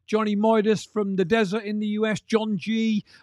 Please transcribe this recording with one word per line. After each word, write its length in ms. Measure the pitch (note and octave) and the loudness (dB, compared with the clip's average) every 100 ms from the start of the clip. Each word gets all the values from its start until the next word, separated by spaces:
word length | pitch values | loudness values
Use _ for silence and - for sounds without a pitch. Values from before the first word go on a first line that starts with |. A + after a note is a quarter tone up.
| - | -4
Johnny 280 | G#3+ G#3+ G3+ | -2 0 2
Midas 480 | A3 A3 G#3 G#3 | 4 4 2 0
from 320 | - G#3 G3 F#3+ | -2 -4 -2 -2
the 100 | E3+ | 0
desert 380 | A3+ G3 A3 | 2 0 -2
in 140 | G3+ G#3+ | -4 -4
the 100 | G#3+ | -2
U 200 | G#3 A3 | -2 0
S. 140 | G3+ | -2
John 360 | - A3 A3 G3 | 0 0 0 -4
G. 480 | G3+ A3+ A3 G#3+ - - | -2 -2 0 0 -4 -8